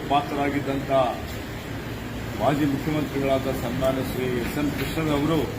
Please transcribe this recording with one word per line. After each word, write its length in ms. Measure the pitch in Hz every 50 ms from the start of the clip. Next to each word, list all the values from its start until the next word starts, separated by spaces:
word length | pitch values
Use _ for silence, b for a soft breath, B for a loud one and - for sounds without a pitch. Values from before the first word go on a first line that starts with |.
| - -
ಪಾತ್ರರಾಗಿದ್ದಂಥ 800 | 139 143 143 - 151 139 143 143 139 143 139 139 135 135 127 135 135 135 127 117 107 - - - - - - - - - - - - - - - - - - - - - - - - -
ಮಾಜಿ 280 | 107 127 151 139 151 143
ಮುಖ್ಯಮಂತ್ರಿಗಳಾದ 800 | 135 131 - 156 151 156 143 131 - 139 139 135 135 135 131 135 131 -
ಸನ್ಮಾನ್ಯ 420 | 131 120 120 127 131 131 131 131 131 -
ಶ್ರೀ 140 | - 123 127 127 123 123 117
ಎಸ್ 120 | - - 147
ಎಂ 60 | 147 143 - 139
ಕೃಷ್ಣನ್ 340 | 135 135 - 165 160 151 147 143
ಅವರು 200 | 143 160 165 156 123 - -